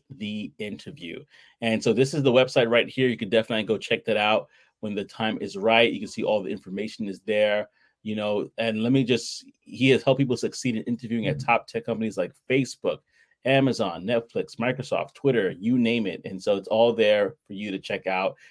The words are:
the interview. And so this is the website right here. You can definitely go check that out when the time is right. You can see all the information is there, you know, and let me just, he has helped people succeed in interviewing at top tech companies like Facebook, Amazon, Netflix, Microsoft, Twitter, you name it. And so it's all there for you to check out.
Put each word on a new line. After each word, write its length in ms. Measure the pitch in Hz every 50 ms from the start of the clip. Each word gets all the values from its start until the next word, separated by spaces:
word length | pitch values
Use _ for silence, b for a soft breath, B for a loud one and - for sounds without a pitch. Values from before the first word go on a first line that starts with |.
| _ - 139
the 340 | - 107 104 107 107 101 - - -
interview. 640 | 107 104 104 - - 98 80 71 85 82 82 - - b b b b b b b
And 220 | 117 113 113 104 -
so 100 | 120 107
this 220 | 113 139 143 170
is 80 | 151 135
the 100 | 131 117
website 380 | 127 127 127 - 139 120 113
right 180 | 117 120 104 98
here. 200 | - 127 131 127
You 100 | 117 110
can 100 | 113 95
definitely 360 | 104 110 107 - 117 110 107
go 120 | 104 110
check 280 | 98 - - 117 110 -
that 100 | - 107
out 320 | 107 104 107 110 101 - b b b b b b _
when 140 | - 107 104
the 100 | 101 98
time 320 | 98 - - 113 110 107 - -
is 160 | 98 - 98
right. 340 | 98 113 113 113 120 117 -
You 80 | -
can 80 | 104 95
see 160 | - 113 -
all 180 | - 107 104 95
the 80 | -
information 560 | 107 98 - 95 95 101 107 110 - - 110
is 140 | 98 95 - -
there, 420 | - 107 104 107 104 104 104 104 - _ _ _ _ _ _ -
you 140 | 107 107
know, 320 | 107 104 104 104 104 - - -
and 260 | - 113 113 110 107 110
let 100 | 120 131
me 120 | 135 127
just, 400 | 110 127 113 - - - - - - - _
he 300 | _ - - - 127 131
has 120 | 131 110 -
helped 160 | 139 131 131
people 200 | 139 127 123 -
succeed 380 | - 113 - - - 127 113
in 80 | 110 -
interviewing 420 | 120 120 113 - 107 117 117 107
at 120 | 95 78 73
top 280 | - - 117 113 -
tech 180 | - - 113 -
companies 320 | - 113 107 113 110 98
like 160 | 95 90 - - _ _ -
Facebook, 520 | 127 139 131 123 - - - 92 78 - _ _ _ _ _ _ _ _ -
Amazon, 600 | 123 135 135 135 131 113 - 107 92 82 82 87
Netflix, 520 | 107 120 117 117 - - 101 85 - -
Microsoft, 560 | - 113 127 135 139 - - 95 85 85 - -
Twitter, 380 | - - 139 123 113 98 90
you 260 | 90 87 95 117 127 123
name 280 | 117 113 120 117 107
it. 160 | 92 85 - -
And 180 | 113 98 92 -
so 140 | 107 101
it's 120 | 98 95 -
all 260 | - 110 117 120 113
there 400 | 113 110 104 107 104 101 95 - - _
for 60 | - 104
you 180 | 98 104 104
to 80 | 95 95
check 280 | - - 104 95 -
out. 300 | 95 95 92 95 92 - b b b